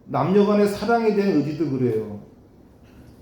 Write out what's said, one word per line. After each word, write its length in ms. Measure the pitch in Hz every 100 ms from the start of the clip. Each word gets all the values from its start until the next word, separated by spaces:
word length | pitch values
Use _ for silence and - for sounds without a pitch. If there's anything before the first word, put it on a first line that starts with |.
| -
남녀 400 | 135 143 202 202
간의 220 | 208 202
사랑에 460 | - 214 233 220
대한 240 | 202 196 156
의지도 320 | 143 151 151
그래요. 520 | 131 123 110 107 101 - - - - - - - - - -